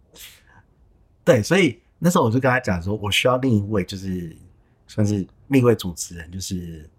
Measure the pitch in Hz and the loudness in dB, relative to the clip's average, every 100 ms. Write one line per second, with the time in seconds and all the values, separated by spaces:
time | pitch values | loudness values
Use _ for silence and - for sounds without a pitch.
0 | _ - - - _ _ _ _ _ _ | _ -20 -20 -20 _ _ _ _ _ _
1 | _ _ - 120 101 185 160 - _ - | _ _ 2 4 4 2 2 0 _ -4
2 | 170 180 120 123 131 127 107 90 87 107 | 0 2 2 2 2 0 0 -2 -4 -6
3 | 101 - 127 127 131 104 101 110 90 98 | -2 0 2 2 2 0 0 -2 -4 -6
4 | 95 92 85 82 87 _ _ _ - - | -8 -8 -8 -14 -20 _ _ _ -10 -2
5 | 104 104 90 _ - 135 123 110 92 82 | 0 0 -4 _ 0 4 4 2 0 -10
6 | - 85 82 92 - 90 87 80 76 | -12 -14 -14 -12 -8 -8 -8 -14 -18